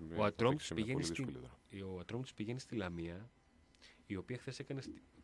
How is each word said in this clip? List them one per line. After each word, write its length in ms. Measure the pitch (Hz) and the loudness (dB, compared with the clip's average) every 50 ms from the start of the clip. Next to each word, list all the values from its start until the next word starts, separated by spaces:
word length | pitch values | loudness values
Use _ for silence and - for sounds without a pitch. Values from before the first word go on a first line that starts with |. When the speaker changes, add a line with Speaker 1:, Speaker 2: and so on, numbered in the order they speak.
| 82 78 | -8 -4
Speaker 1:
με-, 60 | 82 85 | 2 4
Speaker 2:
Ο 60 | 104 | 4
Ατρόμητος 440 | 104 101 - 113 120 139 151 - - | 4 6 6 6 6 6 4 2 0
Speaker 1:
παίξει 60 | - | 0
με 60 | 82 | 0
Speaker 2:
πηγαίνει 140 | 107 113 127 85 | 2 2 2 2
Speaker 1:
πολύ 120 | 85 82 85 | 2 2 2
Speaker 2:
στην, 120 | - 135 | 0 0
Speaker 1:
δύσκολη 200 | 127 - 127 127 127 - - - - - | -2 -2 -6 -8 -12 -14 -18 -18 -12 -8
έδρα. 180 | 98 98 95 92 | -6 -4 -4 -4
Speaker 2:
ο 60 | 90 | -4
Ατρόμητος 340 | 87 - 110 120 131 - - | -4 -2 -2 -2 -2 -4 -4
πηγαίνει 260 | - 110 107 123 131 | -4 -2 -2 -2 -4
στη 160 | - - - | -4 -4 -2
Λαμία, 540 | 110 98 90 87 85 82 85 85 95 107 120 - - - - - - - - - - - - - - - | 0 0 0 0 0 -2 -2 -4 -6 -8 -12 -16 -20 -20 -20 -20 -20 -20 -20 -20 -20 -20 -20 -20 -14 -6
η 100 | - 101 | -4 -4
οποία 220 | 92 90 - 123 123 | -2 -2 -4 -4 -6
χθες 220 | - - 127 - | -4 -6 -6 -6
έκανε 220 | 135 - 143 135 | -4 -4 -2 -4
στη-, 200 | 127 - - - - - - - | -4 -4 -8 -10 -12 -20 -20 -20